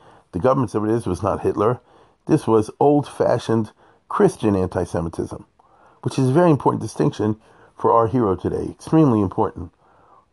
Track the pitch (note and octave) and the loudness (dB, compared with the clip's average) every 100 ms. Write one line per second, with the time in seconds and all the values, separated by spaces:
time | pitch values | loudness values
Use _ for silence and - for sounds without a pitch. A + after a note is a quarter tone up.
0 | - - _ F2+ A#2+ C#3 A#2 A2 G#2+ A#2 | -20 -20 _ -2 0 2 0 -2 0 -2
1 | G#2+ F2 G#2 F2 G2 - G#2 A#2+ _ _ | -2 -2 -2 -2 -2 0 0 0 _ _
2 | _ _ - D3+ - A2 G#2+ - C#3+ D3 | _ _ -2 0 2 2 2 0 2 2
3 | C3+ - - A#2+ - A2+ A2 _ _ _ | 0 -2 0 0 0 -2 -2 _ _ _
4 | _ - G3+ - A2 G2 F#2 - F2 - | _ 2 2 2 0 0 0 -2 -4 -4
5 | E2 - - - - _ _ _ _ _ | -6 -6 -8 -10 -18 _ _ _ _ _
6 | - - C3 C3+ F3 C#3+ C#3 A#2+ A2 - | -6 -2 0 4 4 4 0 -2 -4 -2
7 | D3+ - G#2+ A2 _ _ - - A2+ A2+ | -2 0 -2 -4 _ _ -20 -4 0 2
8 | A2+ B2+ G#2+ A2+ F#2+ - E2 - - D#3+ | 2 0 0 0 -4 -4 -8 -10 -2 2
9 | D3+ A2 G2 - G2+ - F2 - _ _ | 4 2 0 -2 -4 -4 -14 -18 _ _
10 | _ _ _ | _ _ _